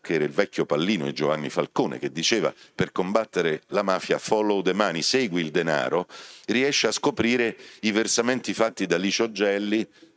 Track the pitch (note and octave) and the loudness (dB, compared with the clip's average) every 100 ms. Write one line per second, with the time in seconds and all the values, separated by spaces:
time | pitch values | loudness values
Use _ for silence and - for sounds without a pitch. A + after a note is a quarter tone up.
0 | - E2 D2 C#2+ G2+ - D#2+ D2+ F2 G#2 | -2 0 2 0 0 0 0 2 2 0
1 | C#2+ C#2+ D2 D2+ D2 - D2 - G2 B1+ | -2 -2 0 0 -2 -2 -2 0 -2 -2
2 | C#2 C2+ D#2+ A2+ D#2 - - - F#2 - | -6 -4 0 0 0 -4 -16 -4 -4 -2
3 | F#2 A2 A2 G2 E2+ D2+ - F#2 G2 F#2 | 0 0 0 0 0 -2 -2 -2 0 -2
4 | - D2+ - A2 G#2+ G2+ F#2 F#2 G2+ E2 | 0 -2 0 0 2 2 2 2 0 0
5 | D2+ C3+ B2 F2 D#2 D#2+ E2 D2 B1+ E2+ | 0 0 0 0 0 0 0 0 0 -2
6 | F2+ - - - - A2 C#3 C#3 A2+ - | -4 -12 -18 -18 -2 0 2 2 0 2
7 | D3 A#2 A2+ B2 A#2 - - - A2 G#2 | -2 2 2 2 0 -4 -14 -4 0 2
8 | A2 - A#2 B2+ G#2+ F#2+ A2+ - F#2+ E2+ | 2 2 2 0 -2 0 0 0 0 0
9 | G2 - A#2 G#2 G#2 G2+ G#2 A2 G#2 - | 0 0 -2 0 0 0 0 -2 -2 -10
10 | - | -20